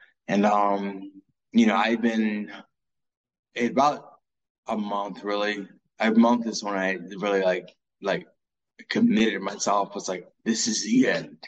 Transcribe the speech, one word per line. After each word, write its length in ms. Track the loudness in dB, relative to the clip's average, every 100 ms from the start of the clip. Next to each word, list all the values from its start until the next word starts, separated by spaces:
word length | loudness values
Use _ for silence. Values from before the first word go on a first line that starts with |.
| -20 _ -2
And, 180 | 2 4
um, 640 | 4 2 0 -4 -8 -14 -18 _ _ _
you 140 | 4 4
know, 100 | 4
I've 260 | 2 2
been 480 | 0 0 -2 -2 -8 -14 -20 _ _ _ _ _ _ _ _ -4
about 480 | -2 2 2 0 -12 -20 _ _ _ _ -6
a 100 | -6
month, 460 | -4 -4 -6 -8
really. 440 | -6 -2 -2 -4 -10 _ _ _
A 120 | 2
month 340 | 6 4 4 -2
is 160 | -6
when 120 | -4
I 240 | -2 -2 -4 -8 -6
really, 240 | 0 2
like, 320 | 2 0 -6 _ _ _
like, 240 | -4 -4 -6 _ _ _ _ -20 -6
committed 500 | 2 4 4 2 0
myself, 540 | -8 -6 0 0 -2
was 140 | -6 -6
like, 180 | -8 -10 _
"This 220 | -4 -2 -2
is 180 | -4
the 240 | 2 2 2
end, 300 | 0 -6 -16